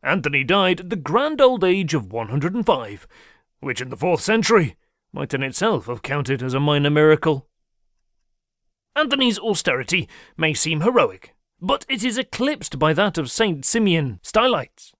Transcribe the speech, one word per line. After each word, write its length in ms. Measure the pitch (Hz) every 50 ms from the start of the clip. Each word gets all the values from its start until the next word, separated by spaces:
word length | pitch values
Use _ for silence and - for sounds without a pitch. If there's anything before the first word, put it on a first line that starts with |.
| -
Anthony 400 | 131 151 190 143 - 143 143 135
died 380 | - 180 202 196 185 180 175
at 80 | 190 180
the 60 | 208
grand 460 | 190 139 139 156 226 277 302 311 269
old 220 | 285 254 254 233 180
age 300 | 185 180 190 190 151 -
of 180 | 151 113 92
one 180 | 101 113 113 104
hundred 240 | - 156 143 170 190
and 120 | 240 220
five, 420 | - - 131 117 104 101 101 - - _ - - _ _ _ _ _ _ _
which 220 | - 139 123 -
in 80 | 127 131
the 80 | 123 -
fourth 240 | - 185 175 -
century 540 | - - 220 226 208 - 226 220 170 117 - _ _ _ _ _ _ _
might 220 | _ 147 143 135 -
in 100 | 135 135
itself 440 | 135 123 - 185 226 214 139 - 117
have 140 | 120 117
counted 400 | - - 135 143 143 131 139 131 123
as 100 | 131 127
a 60 | 135
minor 300 | 143 147 147 143 143 143
miracle. 580 | 147 151 151 156 156 151 - 160 151 135 - _ _ _ _ _ _ _ _ _ _ _ _ _ _ _ _ _ _ _ _ _ _ _ _ _ _ _ _ _ _
Anthony's 440 | 285 311 269 285 277 262 247 220 190
austerity 680 | - 226 202 160 - - 139 127 131 - - 190 131 - - - - - _ -
may 160 | 160 160 151
seem 280 | - - 160 165 151
heroic, 520 | 156 220 254 240 156 110 - - - - _ _ _ _ _ _
but 260 | 170 190 269 285 - _
it 140 | 269 240 196
is 140 | 254 220 240
eclipsed 640 | 254 _ - - 233 277 302 - - - - 139
by 140 | 151 156 160
that 240 | 143 202 208 - 170
of 140 | 151 120
Saint 340 | - - 226 214 170 143 131
Simeon 540 | - - 233 220 202 170 165 151 131 107 95
Stylites 720 | _ - - 214 226 254 240 165 123 - _ _ - - _ _